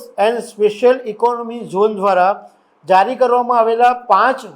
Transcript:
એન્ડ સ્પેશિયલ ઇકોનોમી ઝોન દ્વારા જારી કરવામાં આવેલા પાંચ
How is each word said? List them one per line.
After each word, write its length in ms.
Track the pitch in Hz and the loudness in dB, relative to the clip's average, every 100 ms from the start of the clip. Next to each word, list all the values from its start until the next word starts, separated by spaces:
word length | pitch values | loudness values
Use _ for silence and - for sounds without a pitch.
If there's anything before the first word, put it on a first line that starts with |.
| - - | -10 -4
એન્ડ 200 | 208 240 | -2 -2
સ્પેશિયલ 640 | - - 208 208 247 254 247 | -8 -2 -2 2 0 0 -4
ઇકોનોમી 540 | 214 240 240 233 233 | -2 -2 -2 -8 -12
ઝોન 340 | 190 175 214 | -8 -2 -2
દ્વારા 560 | 202 202 185 180 196 - _ _ _ 147 | 0 0 2 2 0 -8 _ _ _ 0
જારી 260 | 185 208 | 2 2
કરવામાં 440 | 254 247 247 240 247 | 0 0 0 0 0
આવેલા 340 | 226 226 240 | 0 2 2
પાંચ 480 | 247 240 196 233 269 208 | 0 0 2 2 -2 -8